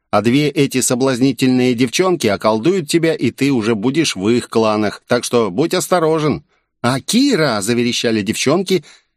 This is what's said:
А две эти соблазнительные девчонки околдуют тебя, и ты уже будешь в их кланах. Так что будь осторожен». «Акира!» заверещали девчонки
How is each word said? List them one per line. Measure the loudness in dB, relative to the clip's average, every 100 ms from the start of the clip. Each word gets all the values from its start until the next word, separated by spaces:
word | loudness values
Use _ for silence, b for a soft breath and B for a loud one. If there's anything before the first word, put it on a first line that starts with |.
| _
А | 0
две | 2 2 0
эти | 0 0 0
соблазнительные | -2 0 0 2 0 2 2 2 2
девчонки | 2 0 0 0 0 0
околдуют | 0 0 2 0 0 0
тебя, | 0 0
и | 0 -4
ты | -2 0
уже | 0 0
будешь | 0 0 0 -2
в | -2 0
их | 0 0
кланах. | 0 2 0 -2 -6 -2
Так | -2
что | 0 0 0
будь | -2 -2
осторожен». | -2 -2 0 0 0 -2 -4 -8 _ _ _
«Акира!» | -4 -2 -2 0 2 2 0 0
заверещали | -2 0 -2 -2 -2 -2
девчонки | -2 -2 0 0 0 -2 B B B